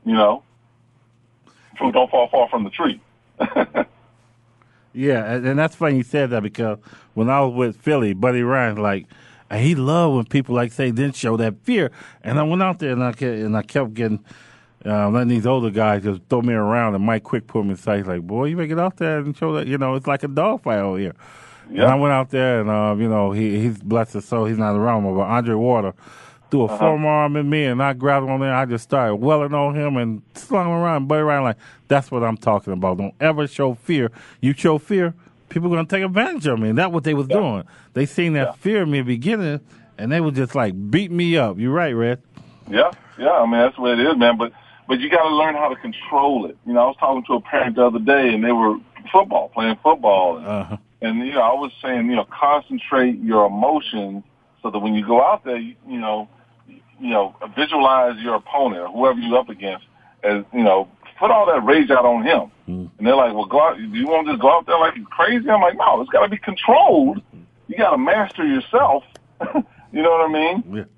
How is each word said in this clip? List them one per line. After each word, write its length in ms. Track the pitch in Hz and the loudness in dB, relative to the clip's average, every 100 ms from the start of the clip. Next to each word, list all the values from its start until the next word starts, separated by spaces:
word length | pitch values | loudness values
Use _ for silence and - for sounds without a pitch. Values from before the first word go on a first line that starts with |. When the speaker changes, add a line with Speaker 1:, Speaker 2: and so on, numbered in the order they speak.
| 233 | 0
Speaker 1:
You 80 | |
know, 300 | 220 208 208 _ _ _ _ _ _ _ _ _ _ _ _ _ - | 2 2 2 _ _ _ _ _ _ _ _ _ _ _ _ _ -6
from 120 | 127 | -2
don't 180 | - 127 | 0 2
fall 160 | 131 120 | 2 2
far 160 | - 123 | 2 0
from 140 | 123 | 0
the 60 | 101 | -4
tree. 320 | - - - _ _ _ _ | -2 -2 -4 _ _ _ _
<laughs> 460 | - 269 254 - - _ _ _ _ _ _ _ _ _ _ 120 | -4 -2 -2 -4 -6 _ _ _ _ _ _ _ _ _ _ -4
Speaker 2:
Yeah, 320 | 139 123 107 | 0 0 -2
and, 120 | 123 127 | -4 -2
and 140 | 139 | 0
that's 160 | 160 - | -2 0
funny 220 | 160 135 | 0 0
you 60 | |
said 260 | 120 147 135 | 0 -2 0
that 120 | 120 | -2
because 360 | 104 - 113 104 - - _ - | -4 -4 -4 -6 -12 -20 _ -2
when 140 | 117 | 0
I 120 | 135 | 2
was 120 | 135 | 0
with 220 | 123 120 101 | 0 -2 -2
Philly, 380 | - 147 110 | 0 0 0
Buddy 300 | 95 123 123 | 0 0 0
Ryan, 340 | 120 131 123 107 | 0 0 0 -2
like, 300 | 104 98 78 - - - _ | -2 -2 -8 -20 -20 -20 _
and 120 | 107 | 0
he 140 | 135 160 | 0 2
loved 400 | 131 165 165 135 | 0 2 2 0
when 80 | |
people, 320 | 110 143 127 123 | 0 -2 0 -2
like, 160 | 120 | -2
say, 180 | - 131 | -2 -2
didn't 260 | 117 139 131 | 0 -2 -2
show 180 | 117 113 | -2 0
that 200 | 113 98 | -2 -4
fear. 280 | - 240 147 - - - | -2 -2 -2 -6 -20 -14
And 160 | 107 135 | -4 -2
I 40 | |
went 200 | 156 175 | 0 0
out 160 | 190 175 | -2 -2
there 140 | 147 | -4
and 100 | 123 | -2
I 80 | 123 | -4
kept, 280 | 113 131 110 | -4 -6 -4
and 180 | 110 107 | -2 -4
I 40 | |
kept 320 | 101 - 127 | -2 -4 -4
getting, 300 | 107 113 107 _ - - _ _ _ 107 | -4 -4 -4 _ -20 -20 _ _ _ -4
uh, 240 | 104 104 | -2 0
letting 180 | 117 123 | 0 0
these 180 | 120 113 | 0 2
older 240 | 131 113 | 0 0
guys 340 | 101 107 104 | 0 0 0
just 180 | 101 95 _ | -2 -6 _
throw 120 | 127 | -2
me 120 | 120 | 0
around, 420 | 113 104 117 113 98 | 0 0 0 0 0
and 80 | 107 | 0
Mike 180 | 110 | -2
Quick 220 | - 127 - | -2 -6 -4
put 180 | 113 101 | -4 -4
me 80 | |
aside. 240 | 95 - 101 | -4 -4 -4
He's 100 | 95 | -4
like, 140 | 87 | -8
"Boy, 240 | 85 107 143 | -6 -4 -4
you 100 | 170 | -4
make 160 | 156 | -4
it 80 | 165 | -2
out 160 | 180 185 | -4 -4
there 240 | 165 151 | -4 -4
and 160 | 143 147 | -6 -6
show 160 | 160 151 | -4 -4
that, 120 | 143 | -4
you 100 | 135 | -4
know, 180 | 131 135 | -2 -4
it's 120 | 135 | -4
like 160 | 139 | -4
a 60 | 143 | -4
dogfight 500 | 135 196 233 - 107 | -2 -2 -2 -2 -2
out 160 | 98 95 | -2 -4
here." 180 | 95 - - - - - - | -6 -10 -20 -20 -20 -20 -12
Speaker 1:
Yeah. 120 | - | 2
Speaker 2:
And 100 | 113 | 4
I 40 | 135 | 4
went 180 | 143 | 2
out 160 | 135 131 | 0 0
there, 320 | 135 131 120 | 0 0 0
and, 80 | 107 | 0
uh, 260 | 107 107 104 | 0 0 0
you 120 | 113 | 0
know, 240 | 110 101 | 0 0
he, 260 | 101 110 104 | 0 -2 0
he's 180 | 117 104 | -2 -4
blessed 340 | 101 113 110 | -2 -2 0
his 100 | 101 | -6
soul. 220 | - 120 110 | -4 -2 -2
He's 120 | 110 | 0
not 200 | 107 104 | 0 0
around, 260 | 113 113 | 0 0
but 160 | 101 95 | 0 -2
Andre 320 | 95 117 117 110 | 0 -2 0 0
Water 380 | 123 120 98 - - - - _ _ | 2 0 -2 -8 -20 -20 -20 _ _
threw 100 | 143 | -2
a 40 | 110 | 0
Speaker 1:
Uh-huh. 120 | 107 | 0
Speaker 2:
forearm 580 | 160 151 151 151 147 147 | 0 2 0 0 0 -2
at 80 | 143 | -2
me, 200 | 151 143 | 0 0
and 160 | 123 | 0
I 120 | 139 | -2
grabbed 340 | 127 139 139 135 | 0 0 0 0
him 40 | |
on 80 | 135 | -4
there. 140 | 135 | -2
I 120 | 127 131 | -2 -2
just 160 | 117 | -6
started 320 | - 139 117 104 | -2 -2 0 0
welling 400 | 127 151 143 147 | 0 0 0 -2
on 180 | 143 147 | -2 -2
him 220 | 147 131 | -2 -2
and 240 | 117 107 _ - | -4 -6 _ -20
slung 320 | - 196 175 | -4 -2 -2
him 60 | |
around. 340 | 170 170 156 135 | -2 -2 -2 -2
Buddy 160 | 151 | -2
Ryan, 180 | 151 143 | 0 0
like, 140 | 127 107 - - _ | -2 -4 -12 -20 _
"That's 240 | 139 131 | 0 0
what 120 | 123 | -4
I'm 140 | 117 110 | -2 -2
talking 340 | - 104 - | 0 0 -2
about. 280 | 92 95 90 | -2 -2 -2
Don't 160 | 98 - | -6 -2
ever 280 | 156 151 147 | -2 0 -4
show 260 | - 139 | -2 -2
fear. 380 | 117 - 156 113 - - - | -2 -2 0 0 -4 -20 -4
You 120 | 127 | -2
show 240 | 143 175 151 | 2 2 0
fear, 380 | - 196 175 165 _ _ _ | 0 0 0 -4 _ _ _
people 220 | 165 175 | -4 0
gonna 140 | 170 160 | -2 -2
take 180 | 190 | -2
advantage 420 | 190 185 254 320 147 | -2 0 -2 -2 -2
of 140 | 117 | 0
me." 100 | 110 | 0
And 80 | 113 | 2
that's 140 | 185 | 0
what 120 | 170 | 0
they 120 | 147 147 | -2 -2
was 100 | 131 | 0
Speaker 1:
Yeah. 100 | 202 | 0
Speaker 2:
doing. 260 | 175 101 85 - _ - | 0 -4 -10 -20 _ -4
They 100 | 143 | -2
seen 280 | - 170 | -2 0
that 160 | 151 127 | 0 -2
Speaker 1:
Yeah. 40 | - | -4
Speaker 2:
fear 240 | 190 214 | -2 -2
in 80 | 165 | 0
me 80 | 143 | -2
in 60 | 127 | -2
the 80 | 120 | -4
beginning, 440 | 147 226 170 147 _ - _ - | -2 -2 -4 -6 _ -20 _ -10
and 140 | 110 | -4
they 100 | 160 | -2
would 140 | 156 135 | -2 -2
just, 180 | 127 | -2
like, 220 | 139 110 92 101 | -2 -2 -4 -2
beat 200 | 147 202 | -2 0
me 240 | 170 175 165 | -2 0 0
up. 220 | 117 92 | 0 -2
You're 160 | 120 | -2
right, 220 | 156 165 117 | -2 -2 -2
Red. 240 | 117 123 _ - - _ - | -2 -4 _ -20 -20 _ -4
Speaker 1:
Yeah, 220 | - - - - - | 0 0 0 -20 -2
yeah. 140 | - | 2
I 100 | 160 117 | 2 2
mean, 60 | |
that's 240 | 117 123 - | 4 2 2
what 180 | 123 120 | -2 2
it 20 | |
is, 160 | 135 143 | 2 4
man. 220 | 120 117 | 4 4
But, 140 | 117 - _ - - | -4 -8 _ -20 -4
but 120 | 127 | -4
you 100 | 143 | 2
gotta 240 | 170 160 | 2 2
learn 220 | 151 156 147 | 2 0 0
how 140 | 147 | -4
to 60 | 127 | -4
control 720 | 117 - - 139 143 131 139 | -10 -14 -4 0 2 0 -4
it. 100 | - 117 | -10 -2
You 60 | |
know, 80 | 120 | 2
I 40 | 123 | 2
was 100 | - | 2
talking 240 | 143 131 120 | -2 -2 -2
to 80 | |
a 80 | 135 | -4
parent 340 | - 143 127 113 | -2 -2 0 2
the 100 | 123 | 2
other 100 | 117 | 2
day, 360 | 113 139 127 110 | 2 4 4 2
and 80 | |
they 80 | 117 | 2
were 260 | 117 110 110 - - - | 2 2 0 -8 -20 2
football, 380 | 190 202 85 82 | 2 4 0 -2
playing 260 | - 113 110 | -4 -2 0
football. 560 | - 156 113 98 90 82 | 2 2 4 4 2 -2
And, 100 | 90 | -6
Speaker 2:
Uh-huh. 300 | 104 87 101 _ _ | -6 -6 -12 _ _
Speaker 1:
and, 240 | 113 113 127 | -4 -4 -2
you 80 | |
know, 80 | 143 | 0
I 120 | 117 135 | 2 2
was 120 | 139 - | -4 -8
saying, 260 | 135 123 117 | -6 -2 -2
you 80 | 123 | -2
know, 100 | - | -4
concentrate 880 | - - 147 - 240 - 135 127 120 | -2 2 2 -2 -10 -2 0 2 0
your 280 | 113 110 101 | 0 2 2
emotions 760 | 101 127 156 - 110 98 98 - _ _ _ | 2 0 0 -4 -8 -8 -10 -16 _ _ _
so 80 | 113 | -8
that 80 | 104 | -6
when 140 | 107 | -2
you 100 | 107 101 | -2 2
go 180 | 117 | 2
out 200 | 147 208 | 4 0
there, 140 | 135 120 | -4 -8
you, 160 | 117 123 135 | -8 -16 -12
you 100 | 127 | -8
know, 280 | 110 107 107 _ _ _ _ - _ _ | -6 -6 -8 _ _ _ _ -20 _ _
you 120 | 127 | -2
know, 260 | 110 98 - 107 107 | -2 -2 -6 -12 -6
visualize 600 | 151 156 131 131 123 113 | -2 2 4 4 2 -2
your 140 | 117 110 | -4 -6
opponent 460 | - 147 131 92 | -4 -2 -2 -2
or 60 | 87 | -10
whoever 320 | 107 131 120 | 0 0 0
you're 180 | 117 123 | 0 0
up 120 | 120 | -2
against 340 | 98 98 92 _ _ _ _ | -10 -10 -10 _ _ _ _
as, 220 | 104 104 101 | -2 -2 -4
you 100 | 123 | 0
know, 240 | 110 95 98 _ - - | 2 2 0 _ -20 -4
put 100 | 208 | 2
all 160 | 220 196 | 6 6
that 160 | 151 113 | 4 4
rage 260 | 156 147 | 4 6
out 140 | 139 123 | 4 4
on 180 | 120 | 2
him. 260 | 120 147 - _ - | 2 0 -2 _ -12
Speaker 2:
Mm. 200 | 90 87 _ | -10 -10 _
Speaker 1:
And 80 | 110 | 2
they're 120 | 135 | 4
like, 160 | 123 | 4
"Well, 100 | 107 98 | 0 0
go 140 | 143 | 2
out, 140 | 160 - | 2 0
do 80 | |
you 240 | 110 110 139 | -8 -6 0
want 200 | 160 151 | 0 0
to 40 | |
just 80 | 127 | 2
go 80 | 131 | 4
out 160 | 170 - | 4 2
there 140 | 170 | 2
like 160 | 160 - | 2 -2
you're 100 | - | -14
crazy?" 440 | - - 240 262 | -2 0 0 2
I'm 100 | 214 | 4
like, 160 | 175 - | 4 2
"No, 220 | - - | 2 2
it's 100 | 262 | 2
gotta 200 | - 208 | 2 2
be 80 | 208 | -2
controlled. 840 | - 185 - 269 508 311 262 208 - - - _ - | -8 -4 4 6 6 6 4 0 -12 -20 -20 _ -14
You 80 | - | -2
gotta 200 | 127 139 | 0 2
master 480 | 139 208 196 - 156 | 2 0 -2 -2 -2
yourself." 580 | 135 - 240 277 139 - - _ _ | -2 0 2 2 0 -4 -20 _ _
<laughs> 120 | 175 302 - _ _ | -6 -6 -6 _ _
You 100 | - | -2
know 80 | 165 | 2
what 200 | 165 160 | 2 2
I 40 | |
mean? 300 | 156 165 190 180 | 0 -2 -2 -6
Speaker 2:
Yeah. 120 | 202 - | -12 -12